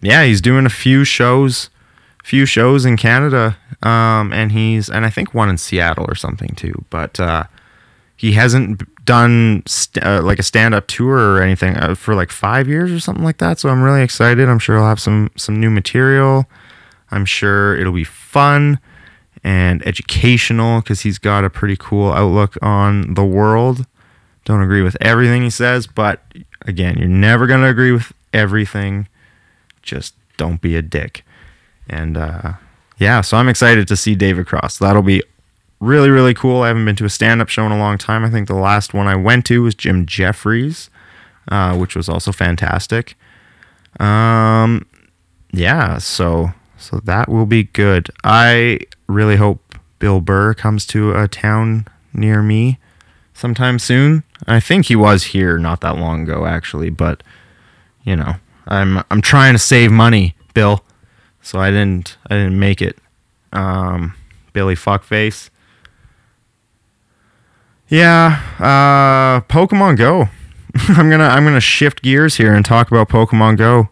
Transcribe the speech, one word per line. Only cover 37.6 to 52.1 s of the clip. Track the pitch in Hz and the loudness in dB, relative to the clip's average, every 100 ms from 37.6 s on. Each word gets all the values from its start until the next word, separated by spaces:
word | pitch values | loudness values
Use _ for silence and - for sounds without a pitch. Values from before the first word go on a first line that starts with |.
in | 110 | -2
a | 104 | -2
long | 104 101 | -2 -4
time. | - 110 | -4 -4
I | 113 | -2
think | 113 101 | -4 -4
the | |
last | 95 95 104 - | -2 0 0 0
one | 101 101 | -4 -2
I | 95 | 0
went | 98 123 - | 2 0 2
to | 120 | 0
was | 117 | 0
Jim | 101 - 92 | -2 -2 -2
Jeffries, | 80 - 90 104 104 117 143 165 - _ _ - _ _ - | -2 -2 -2 -2 -4 -4 -4 -8 -16 _ _ -20 _ _ -6
uh, | 101 92 90 | -4 -2 -2
which | 90 | -4
was | 87 85 | -6 -6
also | 85 101 | -6 -6
fantastic. | - 90 85 - 85 - 113 - - _ _ _ _ _ _ _ - | -2 -2 -2 -2 -4 -4 -6 -6 -14 _ _ _ _ _ _ _ -4
Um, | 104 107 113 113 110 113 113 117 - _ _ _ _ _ _ | 0 2 2 2 2 2 0 -2 -6 _ _ _ _ _ _
yeah, | 90 87 160 101 80 | -4 -2 0 -2 -4
so, | - - 87 82 85 - _ _ | -6 -4 -2 0 -2 -6 _ _
so | - - | -10 -8
that | 107 98 - | -4 -4 -2
will | 110 107 | -2 0
be | 113 | 0
good. | 101 - 101 90 - - | 0 0 0 0 -2 -6
I | 104 113 117 117 120 - - - - | 0 4 4 2 0 -2 -8 -16 -6
really | 101 107 101 | 0 2 2
hope | 104 87 _ - - _ | 2 -2 _ -20 -20 _
Bill | 104 92 | -2 0
Burr | 85 98 107 | 0 0 0
comes | 107 110 107 - | 0 -2 -4 -4
to | 107 107 | -2 -2
a | 95 101 | 0 -2
town | - 107 110 113 110 107 _ _ | -2 -2 0 0 -2 -6 _ _